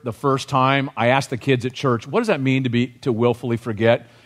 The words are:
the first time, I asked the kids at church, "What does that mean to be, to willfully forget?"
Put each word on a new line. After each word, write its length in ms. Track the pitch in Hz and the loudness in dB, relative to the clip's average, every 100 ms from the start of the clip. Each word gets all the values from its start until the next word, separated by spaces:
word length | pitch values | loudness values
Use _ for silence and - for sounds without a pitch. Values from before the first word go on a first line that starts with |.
the 100 | 123 | -10
first 360 | 107 139 135 - | -4 -2 -2 0
time, 420 | 139 131 139 139 - | 0 2 2 0 0
I 100 | 117 | 2
asked 220 | 135 143 | 2 0
the 80 | 120 | -4
kids 280 | - 127 127 | 0 0 -2
at 80 | |
church, 320 | - 139 117 - | -4 -2 -2 -2
"What 140 | 175 | -2
does 80 | 233 | 0
that 140 | 160 | 0
mean 220 | 135 131 | 0 0
to 60 | 131 | 0
be, 180 | 120 123 - | 0 -2 -4
to 120 | 143 | -4
willfully 440 | 110 120 117 127 117 | 0 0 0 -2 -4
forget?" 520 | - 107 113 123 - - | -4 0 2 2 -2 -20